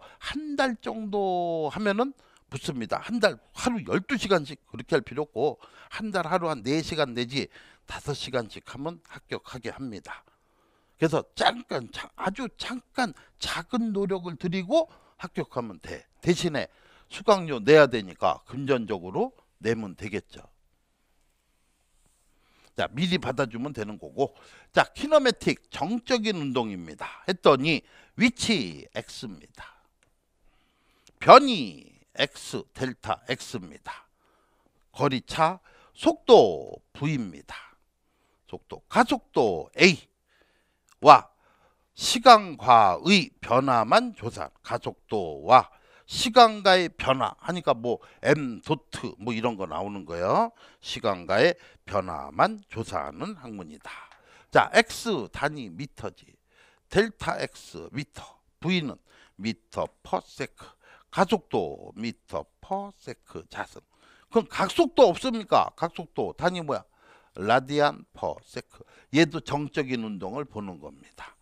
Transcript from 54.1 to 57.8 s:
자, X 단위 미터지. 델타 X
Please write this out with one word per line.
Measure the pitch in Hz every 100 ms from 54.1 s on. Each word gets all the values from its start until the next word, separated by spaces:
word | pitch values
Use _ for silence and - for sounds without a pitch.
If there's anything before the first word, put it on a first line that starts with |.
| - _ - _
자, | - -
X | 202 233 - - 165 101
단위 | - 147 151 113
미터지. | 85 143 - 101 - _ _ _ _ _ _ _
델타 | 180 220 - - 139
X | 135 - - 80